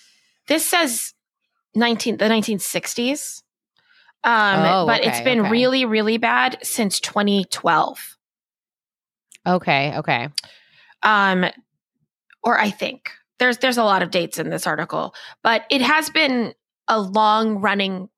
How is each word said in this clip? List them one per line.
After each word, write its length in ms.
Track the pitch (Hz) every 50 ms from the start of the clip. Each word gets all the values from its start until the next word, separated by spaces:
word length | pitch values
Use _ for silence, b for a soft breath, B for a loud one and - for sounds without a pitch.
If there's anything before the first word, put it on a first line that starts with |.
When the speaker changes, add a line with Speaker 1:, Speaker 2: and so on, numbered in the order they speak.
| b b b b b b b b b
Speaker 1:
this 180 | - 285 320 311 -
says 440 | 370 349 330 254 233 - - - - _ _ _ _ _ _ _ _ _ _ _ -
nineteen, 420 | 214 240 240 233 208 - 247 202
the 120 | - 202 220
nineteen 300 | 226 220 202 226 214 180
sixties. 840 | - - - 175 - - - 240 240 254 294 302 - - - - - _ _ _ _ _ b b b b b b b b b _ -
Um, 340 | 240 233 220 214 202 196 190 -
Speaker 2:
Oh, 200 | - 190 190 170
Speaker 1:
but 160 | 233 226 - 220
it's 140 | - 120
Speaker 2:
okay, 60 | - -
Speaker 1:
been 180 | 262 247 226
Speaker 2:
okay. 80 | 202 196
Speaker 1:
really, 360 | 226 240 254 254 262 262 254
really 320 | 220 214 220 208 220 226
bad 400 | 233 240 226 240 247 254 262 - - -
since 360 | - - - 220 190 - -
twenty 460 | - - - 208 208 202 202 196 180
twelve. 720 | - - - - 180 160 156 - - - - - - - _ _ _ _ _ _ _ _ _ _ _ _ _ _ _ _ _ _ _ _ _ _ _ - _ -
Speaker 2:
Okay, 520 | 180 180 180 - 175 147 135 139 151 -
okay. 320 | 147 147 - 139 120 120 147 - B B B B B B B B B B B B B
Speaker 1:
Um, 440 | - 214 214 202 196 190 185 185 180 - - - _ _ _ _ _ _ _ _ _ _ _ _ _ _ _ _ -
or 140 | 240 240
I 120 | - 220 208
think. 420 | 196 - 190 - 262 - - - - - _ _ _ -
There's, 180 | 247 247 240
there's 200 | 240 - 262 240
a 60 | 240 226
lot 200 | 208 196 175 180
of 80 | 170
dates 260 | - 180 170 165 - 170
in 100 | 160 160
this 160 | 165 160 -
article, 480 | - 156 151 165 - 156 160 - - B B B B B B
but 240 | - 226 233 - - -
it 120 | 277 262
has 280 | 247 254 302 311 302 311
been 440 | - 311 311 277 254 240 220 - - _ _ _ _ _ _
a 140 | - 226 214
long-running 1080 | 202 185 196 214 214 214 214 220 226 220 214 196 196 196 202 202 196 190 190 185 190 - _